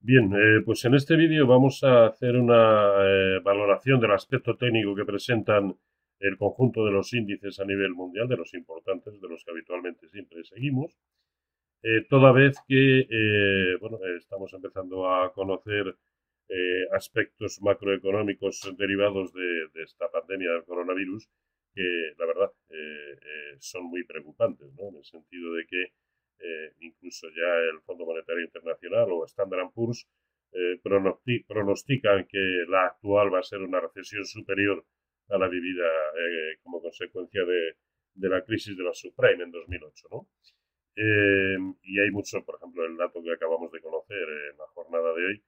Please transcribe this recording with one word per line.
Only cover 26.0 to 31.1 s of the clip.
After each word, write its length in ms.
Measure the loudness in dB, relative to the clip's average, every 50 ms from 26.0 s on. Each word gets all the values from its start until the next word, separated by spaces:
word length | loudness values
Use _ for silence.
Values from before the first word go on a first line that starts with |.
| _ _ _ _ _ _ _ _
eh, 360 | -14 -14 -12 -12 -14 -16 _ _
incluso 460 | -20 -20 _ _ _ -20 -20 -18 -20 -16
ya 420 | -8 -4 -2 -2 0 0 0 -2
el 80 | -4 -8 _
Fondo 200 | -16 -14 -12 -10
Monetario 380 | -10 -10 -10 -8 -8 -8 -8 -8
Internacional 640 | -8 _ -14 _ -10 -10 -10 -8 -6 -2 -2 0 0
o 140 | -2 -6 -6
Standard 380 | -8 _ -8 -6 -6 -4 -6
and 120 | -6 -8 _
Poor's, 320 | -6 -4 -4 -4 -8 -12 _ _ _ _ _ _ _ _ _
eh, 300 | _ -4 -4 -4 -4 -4 _
pronosti-, 600 | 0 0 2 2 0